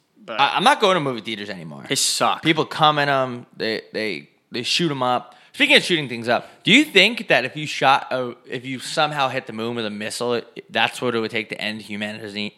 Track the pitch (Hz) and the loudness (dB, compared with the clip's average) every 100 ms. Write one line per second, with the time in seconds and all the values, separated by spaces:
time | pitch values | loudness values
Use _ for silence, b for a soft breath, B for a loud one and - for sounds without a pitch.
0 | _ _ 214 185 139 - 214 277 208 185 | _ _ -10 0 2 4 4 4 4 2
1 | 139 120 104 107 101 92 80 71 - 135 | 0 -4 -6 -8 -8 -10 -12 -14 -4 -2
2 | - - 117 92 147 156 139 - 151 151 | 0 2 2 2 0 0 0 2 4 4
3 | 143 139 131 120 - - 110 113 - 98 | 2 2 0 -6 -12 -6 -4 -4 -6 -6
4 | 107 76 71 _ _ 113 117 - 170 139 | -4 -6 -10 _ _ -8 -2 0 0 0
5 | 127 123 - b b - 269 269 - 170 | 0 0 -2 b b -2 4 4 4 -2
6 | 139 117 113 113 - - - 240 196 190 | -2 -6 0 0 0 -6 4 4 6 4
7 | 202 233 - 143 127 156 151 - 139 139 | 4 2 2 2 2 -6 -8 0 2 2
8 | - 131 123 117 - 127 127 127 - - | 0 -4 -4 -10 -10 -10 -8 -10 -6 -2
9 | 151 147 131 127 - 110 113 120 107 104 | 0 0 -2 -2 -8 -6 -6 -4 -6 -6
10 | 107 - 120 117 - - - 110 117 - | -8 -4 -2 -2 -4 -18 -6 0 0 0
11 | 123 117 110 113 107 - 104 110 101 104 | -2 -2 -2 -4 -6 -6 -6 -8 -10 -8
12 | 107 110 110 101 104 | -8 -10 -10 -8 -8